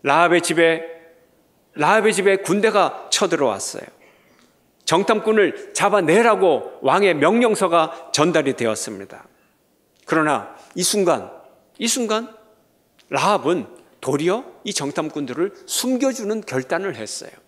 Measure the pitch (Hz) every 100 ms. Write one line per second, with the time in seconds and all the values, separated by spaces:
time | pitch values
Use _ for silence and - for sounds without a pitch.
0 | 139 147 170 170 165 165 165 160 165 -
1 | - _ _ _ _ _ _ - 151 214
2 | 214 185 196 190 196 202 214 202 160 -
3 | - - 190 160 131 98 - - - _
4 | _ _ _ _ _ _ _ _ - 165
5 | 196 220 220 220 180 - - - 202 202
6 | 160 185 233 202 185 131 - - 131 170
7 | 202 156 151 226 240 214 190 165 160 -
8 | - - 160 165 139 127 117 107 - 101
9 | 98 - - _ _ _ _ _ _ _
10 | - 156 151 127 92 - - 170 180 208
11 | 175 131 90 - - _ _ _ 226 262
12 | 226 214 233 - _ _ _ _ _ _
13 | _ 143 165 202 135 170 104 - _ _
14 | 135 139 165 214 277 - 202 190 143 160
15 | 156 151 135 123 190 - - - 247 254
16 | 269 262 208 220 196 170 170 170 196 120
17 | 107 - - -